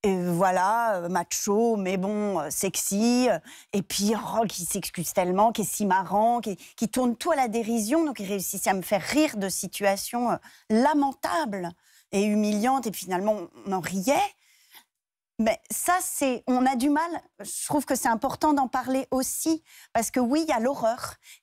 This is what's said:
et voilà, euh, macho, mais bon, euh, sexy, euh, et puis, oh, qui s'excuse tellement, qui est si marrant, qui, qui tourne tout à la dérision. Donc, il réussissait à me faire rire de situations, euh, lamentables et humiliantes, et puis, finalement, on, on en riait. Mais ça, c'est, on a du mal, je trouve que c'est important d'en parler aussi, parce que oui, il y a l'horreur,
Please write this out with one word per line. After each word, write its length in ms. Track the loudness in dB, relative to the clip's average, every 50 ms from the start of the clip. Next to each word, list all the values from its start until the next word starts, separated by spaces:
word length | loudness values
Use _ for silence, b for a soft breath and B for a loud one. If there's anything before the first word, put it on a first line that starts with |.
et 140 | 2 2 2 2
voilà, 720 | 0 0 2 2 4 4 4 4 2 2 2 2 2 0 0
euh, 120 | -2 -2 -2
macho, 640 | -2 -2 -2 _ -6 -4 -2 0 2 2 4 2 2
mais 200 | 0 0 -2 -2 -2
bon, 420 | -2 -2 -2 -2 -2 -2 -2 -2
euh, 80 | -2 -4
sexy, 760 | -4 -2 -2 -2 -2 -2 -4 -2 0 2 2 2 4 4 4 2
euh, 100 | 2 0 B B B B B B
et 100 | -4 -4
puis, 300 | -2 _ -4 0 0 0 0
oh, 300 | 0 -2 -2 0 0 0
qui 180 | 0 -2 -6 -8
s'excuse 480 | -6 -6 -6 -6 -6 -6 -6 -6 -2
tellement, 400 | 0 0 0 2 2 4 4 2
qui 80 | 2 0
est 80 | -4 -4
si 140 | -2 -2 0
marrant, 540 | 2 2 2 2 0 2 4 4 4 2 2
qui, 160 | -2 -6 -8
qui 320 | -8 -12 -20 -6 -4 -4 -2
tourne 280 | 0 0 0 0 0
tout 140 | -2 0 0
à 40 | 2
la 120 | 2 2 0
dérision. 560 | 0 -2 -2 0 -2 -2 0 2 2 2 2
Donc, 140 | 0 -2 -6
il 60 | -6
réussissait 440 | -6 -4 -4 -4 -6 -6 -4 0 0
à 40 | 0
me 60 | 0
faire 200 | 0 0 0 0
rire 340 | 0 0 2 2 2 2 0
de 120 | -4 -4 -4
situations, 800 | -4 -6 -6 -8 -6 0 0 0 0 0 -4 -6 -4 -2 0 0
euh, 60 | -2 -2 B B B B B B
lamentables 1000 | 2 4 4 4 4 4 2 0 -2 _ -6 -2 -2 -2 -2 -2 -4 -6 -8 -8 -10 b b b b b b b
et 100 | 0 2 2
humiliantes, 600 | 4 2 2 2 2 2 2 2 2 2 2 0
et 40 | -4
puis, 120 | -6 -6
finalement, 300 | -6 -4 -2 0 2 0
on, 180 | 0 0 -4 -12 _ -12 -6
on 60 | -4
en 80 | -4 -2
riait. 340 | -2 -2 -4 -2 2 2 2 2 2 -2 -4 b b b b b b b b b b b _ _ _ _ _ _ _ _ _ 0
Mais 200 | 0 0 0 0 _ _
ça, 260 | -8 -4 0 0 0 0
c'est, 420 | 0 -4 -4 -2 0 0 0 -2 _
on 200 | 0 2 2 2
a 100 | 2 2
du 140 | 2 2 2
mal, 200 | 2 2 0 -2 -6 -10 -10 _ _ _
je 260 | -14 -10 -10 -8 -6
trouve 200 | -2 -2 -2 0
que 80 | 0 -4
c'est 140 | -2 0 0
important 440 | 0 0 0 -4 -2 2 2 2
d'en 160 | 4 2 0 0
parler 380 | -2 -4 -2 0 -2 -2 -2 _
aussi, 520 | -2 -2 -2 -2 -4 -4 -2 -2 -2 -2 B B B B B B _
parce 160 | -2 -2 2
que 100 | 2 0
oui, 240 | 2 4 2 2 2
il 40 | 2
y 20 |
a 80 | 0 2
l'horreur, 540 | 2 0 0 2 0 0 0 -2 -6 -12 -12 _ B B B B